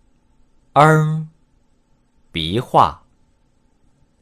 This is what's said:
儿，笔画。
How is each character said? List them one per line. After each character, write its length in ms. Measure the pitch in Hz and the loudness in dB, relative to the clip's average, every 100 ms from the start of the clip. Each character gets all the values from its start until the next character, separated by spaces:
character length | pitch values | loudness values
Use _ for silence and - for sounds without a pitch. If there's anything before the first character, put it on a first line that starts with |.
| _ _ _ _ _ _ _ | _ _ _ _ _ _ _
儿， 540 | 139 151 156 156 156 156 _ _ _ _ _ _ _ _ _ _ | 2 4 2 0 -6 -10 _ _ _ _ _ _ _ _ _ _
笔 260 | 85 78 101 | -8 -6 -6
画。 440 | 127 160 95 76 _ _ _ _ _ _ _ _ _ _ _ _ | -2 0 0 -2 _ _ _ _ _ _ _ _ _ _ _ _